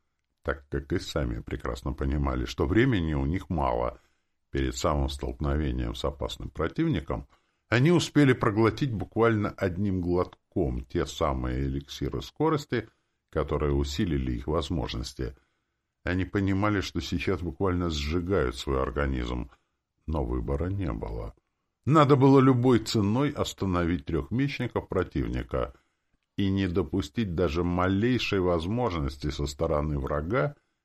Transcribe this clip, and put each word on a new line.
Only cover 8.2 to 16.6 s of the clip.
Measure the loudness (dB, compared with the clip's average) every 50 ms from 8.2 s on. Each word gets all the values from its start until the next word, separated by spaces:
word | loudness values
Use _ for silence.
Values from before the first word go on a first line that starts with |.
| 6 6 4
проглотить | 4 2 0 4 4 4 4 4 2 -2 -2
буквально | -2 -4 -6 -4 2 2 4 4 4 2 0 -2
одним | -4 -2 -2 -2 0 0 -2 0 0 0
глотком | 0 0 2 0 0 -2 -4 _ _ _ -2 0 0 0 0 -4 -6
те | _ -2 -2 -2
самые | -2 -2 -2 0 0 0 -2 -2 -2 -2 -2 -2
эликсиры | -2 -2 -4 -6 -8 -8 -6 -6 -4 -4 -6
скорости, | -8 -8 _ 0 0 0 0 0 -2 -2 -4 -4 -4 -6 _ _ _ _ _ _ _ _
которые | -4 -2 -2 0 0 0 2 2
усилили | 2 2 0 -2 0 -2 0 0 0 0 0 -2 -4
их | -4 -4
возможности. | -2 -2 -2 -2 -2 -2 -4 -4 -4 -6 -8 -8 -8 -8 -8 -8 -8 -8 _ _ _ _ _ _ _ _ _ _ _ _ _ -4
Они | -2 -2 -2 -2
понимали, | 0 0 0 2 2 0 2